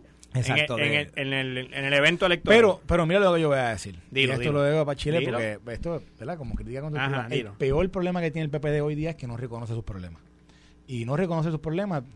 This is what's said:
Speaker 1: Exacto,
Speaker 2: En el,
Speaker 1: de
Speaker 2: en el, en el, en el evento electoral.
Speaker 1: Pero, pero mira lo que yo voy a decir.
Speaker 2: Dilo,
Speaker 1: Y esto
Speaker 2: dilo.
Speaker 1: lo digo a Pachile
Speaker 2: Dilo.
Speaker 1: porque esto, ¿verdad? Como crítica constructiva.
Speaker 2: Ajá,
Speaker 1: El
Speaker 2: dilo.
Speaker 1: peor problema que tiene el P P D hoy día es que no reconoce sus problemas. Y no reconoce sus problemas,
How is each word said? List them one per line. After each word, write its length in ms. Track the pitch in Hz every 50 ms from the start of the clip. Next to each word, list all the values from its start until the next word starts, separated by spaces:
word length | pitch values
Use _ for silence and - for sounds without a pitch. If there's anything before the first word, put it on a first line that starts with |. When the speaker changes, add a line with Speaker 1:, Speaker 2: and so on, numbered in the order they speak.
| - - - - - - -
Speaker 1:
Exacto, 440 | 131 117 - - 147 151 147 123 113
Speaker 2:
En 140 | 147 143 147
el, 180 | 147 147 - -
Speaker 1:
de 80 | -
Speaker 2:
en 120 | 135 135 135
el, 240 | 135 131 131 127 127
en 0 | 131 127
el, 60 | 131
en 120 | 139 139
el 80 | 139 143
evento 320 | 143 143 156 170 170 196
electoral. 320 | 180 175 165 - 185 208 233
Speaker 1:
Pero, 220 | 240 202 180 - -
pero 200 | - 165 175 165
mira 160 | 156 180 202
lo 120 | 202 185 175
que 60 | 165
yo 80 | 160 151
voy 100 | 139 135
a 120 | 123 120
decir. 280 | 110 98 - 101 90 85 - -
Speaker 2:
Dilo, 160 | 131 135 135 127
Speaker 1:
Y 40 |
esto 80 | 135 123
Speaker 2:
dilo. 100 | 120 139
Speaker 1:
lo 160 | 143 143 143 143
digo 120 | 151 156
a 40 | 151
Pachile 340 | 143 143 120 - 147 151 170
Speaker 2:
Dilo. 120 | - 131
Speaker 1:
porque 280 | 120 117 113 107 107 101 104 117
esto, 320 | 117 107 - 170 170 147 - - - -
¿verdad? 180 | 110 139 180 160
Como 180 | 139 - -
crítica 260 | - 110 110 120 135
constructiva. 380 | 143 156 151 147 135 135 139 131
Speaker 2:
Ajá, 80 | 117 117
Speaker 1:
El 100 | 143 135
Speaker 2:
dilo. 160 | 117 104 101 -
Speaker 1:
peor 320 | 147 131 139 156 185 190
problema 300 | 185 190 175 180 180 180
que 120 | 170 160
tiene 120 | 143 160 156
el 80 | 151
P 80 | 143 151
P 100 | 143 151
D 120 | 147 147
hoy 140 | 147 151 151
día 160 | 147 151 165
es 40 | 160
que 120 | - - 120
no 100 | 117 113
reconoce 360 | 131 120 117 117 120 107 113
sus 120 | 117 110
problemas. 360 | - 104 95 90 90 85 78 - - - - - - - _ - - - - - -
Y 180 | 131 117 113
no 100 | 117 139
reconoce 360 | 165 190 170 170 165 151 170
sus 100 | 160 151
problemas, 420 | - 160 156 175 202 202 175 143 120 - -